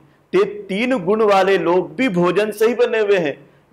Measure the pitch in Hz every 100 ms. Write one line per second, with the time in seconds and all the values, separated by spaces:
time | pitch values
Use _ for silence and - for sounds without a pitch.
0 | _ _ - 180 202 - - 196 247 254
1 | 165 214 214 196 185 190 165 185 175 151
2 | 254 175 175 175 214 208 220 226 233 220
3 | 208 196 151 - - _ -